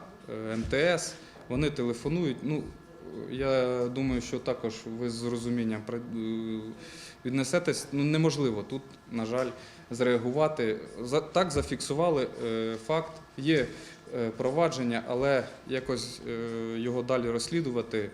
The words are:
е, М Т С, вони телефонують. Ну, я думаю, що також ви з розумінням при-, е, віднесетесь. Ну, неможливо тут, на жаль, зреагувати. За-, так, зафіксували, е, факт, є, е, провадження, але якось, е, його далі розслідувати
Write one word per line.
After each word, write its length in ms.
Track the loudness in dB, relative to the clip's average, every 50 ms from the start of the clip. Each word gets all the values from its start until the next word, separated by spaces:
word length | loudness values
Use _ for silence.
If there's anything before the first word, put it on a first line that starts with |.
| -8 -14 -18 -16 -12 -10
е, 240 | -8 -6 -4 -4 -2
М 100 | -2 0 0
Т 80 | 2
С, 380 | 4 4 4 4 2 0 -4 -8 -12 -16 -18 -18 -16 -6 -2
вони 200 | 0 2 2 2
телефонують. 680 | 2 2 0 0 0 0 -2 0 0 2 2 0 0 0 -2
Ну, 200 | -2 -2 -2 -2 -6 -10 -16 -18 -20 -20 -16 -14 -12 -10 -10 -8 -6
я 480 | -4 0 2 4 4 4 4 4 2 2 0
думаю, 340 | 0 0 0 2 2 2 0
що 180 | 0 -2 -4 -2
також 340 | 0 0 0 0 -2 -4 -4 -6 -6 -8 -4 -2
ви 100 | -2 -2
з 140 | -2 -2 -2
розумінням 580 | -2 -2 -2 0 0 0 2 2 0 0 -2 -4
при-, 120 | -4 -6
е, 600 | -6 -6 -6 -4 -4 -2 -2 -2 -2 -2 -2 -4 -4 -6 -8 -10 -12 -14 -16 -16 -16 -16 -16 -16 -8 -4
віднесетесь. 640 | -2 0 0 0 2 2 2 2 2 0 0 -2 -2
Ну, 120 | 0 2 4
неможливо 600 | 4 6 6 6 4 4 4 2 2 2 0 -2
тут, 180 | -4 -6 -8 -8 -10 -18 -20 -12 -6
на 140 | -4 -2 -2
жаль, 240 | 0 2 0 0 0 -4 -8 -14 -16 -18 -20 -12 -8
зреагувати. 880 | 0 2 4 6 6 4 4 2 2 4 2 2 2 2 0 0 0 -2 -4 -10 -10 -8
За-, 200 | -4 0 0 0
так, 300 | 0 2 4 4 4 4
зафіксували, 760 | 2 0 0 0 -2 -4 -2 -2 2 2 4 4 4 4 2 0 -2 -4 -2
е, 300 | 0 0 0 0 -2 -2 -4 -2
факт, 240 | 0 0 0 0 -2 -8 -12 -16 -14 -10
є, 300 | 0 2 4 4 4 4 2 -4 -10 -14 -16 -16 -18 -12 -8 -4
е, 140 | -2 -2 -2 0
провадження, 680 | 0 0 2 4 4 4 2 2 0 0 0 0 0 0
але 400 | 0 0 2 4 4 4 4 2 -2 -6 -14 -6
якось, 540 | -4 -4 -2 0 0 -2 -2 -2 -6 -8 -10 -8
е, 520 | -6 -6 -4 -4 -4 -4 -4 -4 -4 -2 -2
його 240 | -2 0 0 0 2
далі 260 | 2 2 2 4 2
розслідувати 800 | 0 0 0 0 0 0 0 0 0 0 -2 0 0 -2 -2 -2